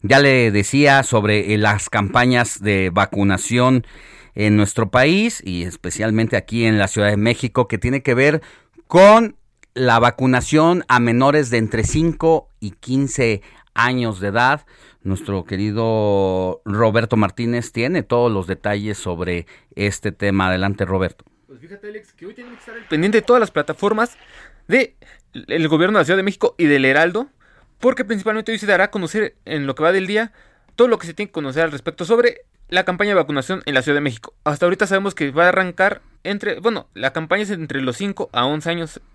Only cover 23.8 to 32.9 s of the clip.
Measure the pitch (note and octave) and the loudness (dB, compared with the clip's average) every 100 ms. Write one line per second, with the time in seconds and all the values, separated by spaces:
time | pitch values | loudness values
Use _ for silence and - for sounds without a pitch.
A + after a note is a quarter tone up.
23.8 | G3+ G#3+ A#3+ - - - - _ - A#3 | -2 0 -2 -6 -20 -20 -20 _ 0 0
24.8 | B3+ _ _ - _ - - D#3 D#3 D#3 | 0 _ _ -20 _ -18 -6 -2 2 2
25.8 | F#3 G#3+ D3+ F#3+ F#3+ G3 - - D#3+ C#3+ | 4 2 2 2 0 -2 -2 0 2 4
26.8 | C3 C#3 E3+ E3+ C#3+ _ _ _ _ _ | 4 2 2 -2 -8 _ _ _ _ _
27.8 | A#3+ B3+ G#3 A3 G3+ G#3+ A3 A3+ G#3 F#3 | -2 0 -4 -4 -4 -4 -4 -6 0 2
28.8 | G3 G#3 E3+ G#3+ G#3+ _ - D#3 C#3 C3 | 2 -2 -6 -4 -4 _ -10 -6 -6 0
29.8 | D#3+ F#3+ F#3 G#3 A3+ _ _ _ _ - | 2 2 0 -2 -4 _ _ _ _ 2
30.8 | A#3+ A3 E3+ D#3+ G#3 - C#3+ C3+ E3 C#3+ | 2 2 -4 -12 -10 -8 -6 -2 -2 -4
31.8 | - - F3 A#3 A#3+ - _ _ - F#3 | -10 -10 0 2 2 -2 _ _ -4 -4
32.8 | F#3 | -2